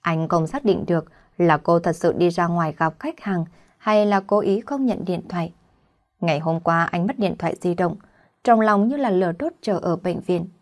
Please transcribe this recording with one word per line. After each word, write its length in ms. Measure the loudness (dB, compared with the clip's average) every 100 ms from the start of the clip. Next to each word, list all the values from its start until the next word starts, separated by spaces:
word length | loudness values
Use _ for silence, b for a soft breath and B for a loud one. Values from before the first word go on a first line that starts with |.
Anh 280 | -2 -2 0
không 180 | 0 -2
xác 180 | -2
định 200 | 0 0 0
được 180 | -2 -4 b b 0
là 180 | 2 2
cô 220 | 2 2
thật 180 | 2 0
sự 160 | 0
đi 160 | 2 0
ra 180 | 2 -2
ngoài 280 | 0 -2 -2
gặp 160 | -4 -4
khách 220 | -10 -8
hàng 240 | -4 -4 -4 b b b
hay 280 | 0 2 4
là 140 | 2
cố 180 | 2 0
ý 220 | 2 0
không 260 | -2 -2 -2
nhận 180 | -2
điện 240 | -4 -6 -6
thoại. 240 | -6 -6 -8 _ _ _ _ _ _
Ngày 180 | 0 0
hôm 220 | 0 -2
qua 240 | 0 0
anh 220 | 0 0 -2
mất 120 | 0
điện 180 | -4 -2
thoại 180 | -6 -4
di 140 | -4
động, 220 | 0 -2 -4 b b b b
trong 160 | 2 4
lòng 280 | 4 2 2
như 80 | 0
là 140 | 0
lửa 220 | 2 0 -2
đốt 140 | -6 -6
chờ 160 | -4 -2
ở 180 | 0 -2
bệnh 240 | -2 -6
viện 280 | -2 -2 -2 _